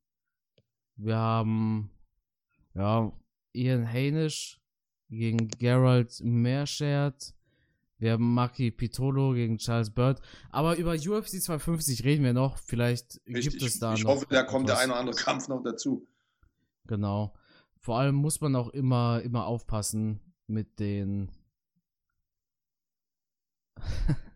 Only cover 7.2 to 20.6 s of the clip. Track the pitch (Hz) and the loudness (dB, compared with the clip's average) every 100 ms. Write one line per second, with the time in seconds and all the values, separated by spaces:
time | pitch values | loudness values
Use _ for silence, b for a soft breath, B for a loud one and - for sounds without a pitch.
7.2 | - - _ _ _ _ _ - 113 113 | -12 -20 _ _ _ _ _ -4 0 2
8.2 | 120 120 120 - 120 - 113 - 131 135 | 4 2 2 0 -2 -2 -4 -2 0 2
9.2 | 135 123 117 110 - 117 110 123 123 131 | 2 2 0 -2 0 0 0 2 2 2
10.2 | B B B 135 160 170 170 165 156 214 | B B B -2 0 0 0 -2 -2 -4
11.2 | 214 185 180 151 165 165 156 120 123 151 | -4 -6 -4 -4 -2 -2 -2 0 2 4
12.2 | 131 123 131 - - 117 120 120 - - | 4 2 0 -2 -4 0 0 0 -6 -18
13.2 | - 120 135 - 127 - 113 110 110 139 | -8 -4 -2 -2 -2 -2 -2 0 2 2
14.2 | - 131 131 135 131 120 131 120 127 113 | 2 2 2 0 2 2 2 0 -4 -4
15.2 | - 135 139 135 123 113 143 123 b b | -2 -2 -4 -6 -4 -6 -4 -4 b b
16.2 | b b _ _ _ _ - 107 101 101 | b b _ _ _ _ -6 -4 -2 -2
17.2 | 107 b b b b _ - 117 139 139 | -4 b b b b _ -4 0 2 2
18.2 | 151 151 151 131 120 139 131 123 120 117 | 0 -2 0 0 -2 -2 0 2 2 0
19.2 | 123 120 104 117 - 110 101 107 110 107 | -2 -4 -2 -4 -4 -4 -2 -2 -2 -4
20.2 | - _ - 107 | -10 _ -6 -6